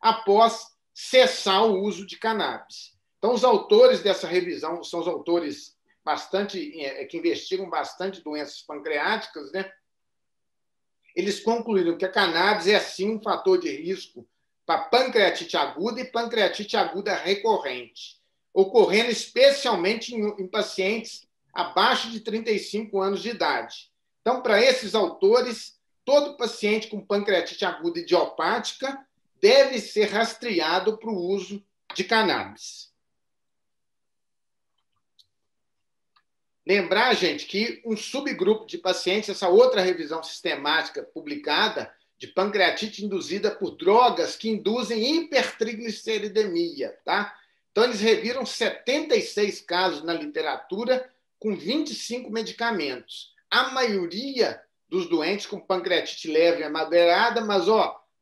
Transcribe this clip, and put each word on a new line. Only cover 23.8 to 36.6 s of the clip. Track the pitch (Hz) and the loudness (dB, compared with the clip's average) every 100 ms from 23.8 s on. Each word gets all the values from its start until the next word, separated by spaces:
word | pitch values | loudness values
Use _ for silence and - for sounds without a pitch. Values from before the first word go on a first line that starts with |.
| - _ _ _ | -20 _ _ _
Então, | 226 254 | -2 0
para | 254 208 | 2 4
esses | 262 254 208 | 4 2 0
autores, | 214 180 - 196 240 247 220 - _ _ _ | 0 0 2 4 4 2 -6 -12 _ _ _
todo | - 285 285 - | 2 4 4 -4
paciente | 240 - 208 220 - | -6 -2 -2 0 -2
com | 208 | -10
pancreatite | - 202 202 185 170 - | -2 -2 2 2 0 -4
aguda | 190 151 165 165 | -4 -4 -4 -4
idiopática | 170 180 143 - 165 226 - - 269 277 - _ _ _ | 0 2 2 -2 -2 -2 -4 -8 -8 -8 -14 _ _ _
deve | 202 269 262 262 | 6 8 6 2
ser | - 208 | -4 0
rastreado | 208 190 - - 233 175 156 180 185 214 | 0 2 -2 -4 -4 -2 0 0 0 -2
para | 220 | -4
o | 202 | -6
uso | 175 196 180 202 - _ - | -2 -4 -4 -12 -14 _ -12
de | - | -8
cannabis. | 185 226 185 123 95 104 - - - _ _ _ _ _ _ _ _ _ _ _ _ _ _ _ _ _ _ _ _ _ _ _ _ _ _ _ _ _ _ _ _ _ _ _ _ _ | 0 2 2 0 -4 -12 -18 -18 -20 _ _ _ _ _ _ _ _ _ _ _ _ _ _ _ _ _ _ _ _ _ _ _ _ _ _ _ _ _ _ _ _ _ _ _ _ _